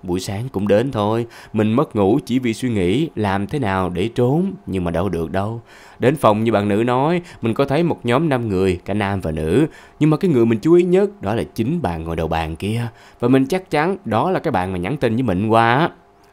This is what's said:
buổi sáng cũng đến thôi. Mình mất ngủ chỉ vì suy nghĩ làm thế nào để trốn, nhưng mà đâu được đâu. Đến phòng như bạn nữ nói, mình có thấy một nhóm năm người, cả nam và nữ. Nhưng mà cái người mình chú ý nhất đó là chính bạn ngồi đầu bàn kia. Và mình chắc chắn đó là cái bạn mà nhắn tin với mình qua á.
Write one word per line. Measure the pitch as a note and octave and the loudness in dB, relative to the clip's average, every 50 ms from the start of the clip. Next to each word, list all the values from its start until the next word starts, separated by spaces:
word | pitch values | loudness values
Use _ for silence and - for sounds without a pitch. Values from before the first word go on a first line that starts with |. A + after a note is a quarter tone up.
buổi | - F#2 F2 F#2 | -6 -4 -4 -4
sáng | - - G2 G2+ B2 C3 | -4 -6 -6 -8 -8 -6
cũng | - G2 G#2 G2+ | -4 -2 0 2
đến | G2+ G#2+ B2+ C#3 | 2 2 2 0
thôi. | B2 A2 G2+ G#2 A2 A#2 A#2+ A#2 - - - - | 0 0 0 0 0 -2 -4 -6 -10 -18 -16 -6
Mình | - G#2+ G#2+ G#2+ | -2 0 0 2
mất | A2+ C3 D#3 - - | 2 0 0 0 0
ngủ | G#2 G2 F#2+ A#2 D3 - | 2 2 4 2 2 0
chỉ | - A#2 C3 | 0 -2 0
vì | B2 A#2 G#2+ | 0 -2 -2
suy | - C3 B2 | -2 -4 -2
nghĩ | A2+ G2+ F2 F2+ G2+ C#3 E3 - - | 0 0 0 2 2 0 -2 -2 -4
làm | A2 G#2+ G2 F#2+ G2 G2+ | -4 -2 -2 -2 -2 -4
thế | - - - | -4 -4 -4
nào | A#2+ G2 F#2+ F#2+ F#2 F2+ | -2 -2 0 -2 -2 -2
để | F2 F2 G2 A#2 | -2 -4 -4 -2
trốn, | - B2+ A#2+ B2 C#3+ E3+ F#3 G3 F#3 - - | 0 0 0 2 2 0 0 -2 -6 -8 -8
nhưng | F#2+ F#2 F#2+ F2 | -6 -4 -4 -2
mà | F2 | -2
đâu | E2 E2 F#2+ G2 | -2 -2 -2 -2
được | E2+ E2 E2 D2 | -2 -4 -4 -4
đâu. | C#2+ F#2+ G2 A2 A2+ A#2 - - - - - - - - | -4 -4 -4 -4 -8 -10 -14 -18 -20 -20 -20 -20 -8 0
Đến | A2+ B2+ D#3+ | 0 0 2
phòng | D#3 - A2 G#2 G#2+ A2+ | 4 4 4 4 4 2
như | A#2 | 2
bạn | G#2+ G2+ G2+ G#2 | 2 2 2 0
nữ | G2+ G#2+ A#2+ | 0 0 0
nói, | B2+ B2 B2+ C#3 D#3+ F3+ F3 - - - - | 0 0 0 0 0 0 -2 -4 -8 -12 -6
mình | A2+ A2+ G#2+ | -4 -2 0
có | - C#3 | 0 0
thấy | C3+ C3+ D#3+ | 0 0 0
một | F3 D#3+ - - - | 0 0 -2 -2 -2
nhóm | - A#2+ C#3+ E3+ D#3 | 0 0 2 2 0
năm | C3+ B2 A#2+ A2 | 0 -2 -2 -2
người, | F#2+ F#2 F#2+ F#2+ F2 F2 - | 0 2 2 2 0 -2 -4
cả | - G2 | -4 -2
nam | G#2 G2+ G2 G2+ F#2+ | -2 -2 -2 -2 -2
và | F2+ E2 | -4 -4
nữ. | D#2 D#2 D#2 D#2 F#2 C3 D#3+ - - - - - - - | -4 -2 -2 2 2 2 2 0 -2 -10 -20 -20 -4 0
Nhưng | D3 D#3 | 2 2
mà | D3+ | 2
cái | D3 G3 F3+ | 2 2 2
người | D3 A#2+ A2+ | 4 4 4
mình | A2+ A2+ G#2 | 4 2 2
chú | - D#3 | 4 4
ý | F3 F3 | 6 6
nhất | F3+ F3+ F3 F#3+ G#3 G3+ G3+ - | 6 4 2 2 2 0 -2 -6
đó | - G2 A2+ | -4 -4 -2
là | A2+ | -2
chính | D#2+ - - - A2 B2 E3+ F3 | -4 -4 -4 -4 -2 -2 -2 -2
bạn | C3 F2 E2+ E2 D#2+ | -2 -4 -4 -6 -6
ngồi | E2 E2 | -6 -4
đầu | E2 E2 D#2+ | -4 -2 -2
bàn | E2 D#2+ D#2+ D#2 D#2+ | -2 -2 -4 -4 -6
kia. | - F#2+ G2+ A2+ A#2 A#2+ A2+ - - - - - - | -6 -6 -4 -4 -4 -6 -6 -10 -14 -20 -20 -8 -4
Và | A#2+ A#2+ | 0 2
mình | C3 C3+ C3+ | 4 4 4
chắc | C3+ F#3 F#3 F#3+ - | 2 -2 -4 -4 -2
chắn | D#3+ D3 D#3 F#3 G3 F#3+ - | -2 -2 0 -2 -2 -6 -4
đó | A#2 A2 A2+ C#3 F3+ | -2 -2 0 0 0
là | F#3 C#3+ | -2 -2
cái | - E3 | -2 -2
bạn | A#2+ F#2 F2+ F#2+ | -2 -2 -2 -2
mà | F#2+ F2 | -4 -4
nhắn | E2+ G2 D3+ | -4 -4 -4
tin | - C3+ A2+ A2 | -2 -2 -2 0
với | B2 | 0
mình | C3 G#2+ F2+ F2+ G#2+ A2 | 0 0 0 0 0 2
qua | A2+ A2+ A2+ A#2 A#2+ | 2 4 4 4 4
á. | C#3 E3+ - - - _ _ _ _ _ _ | 2 2 0 -2 -8 _ _ _ _ _ _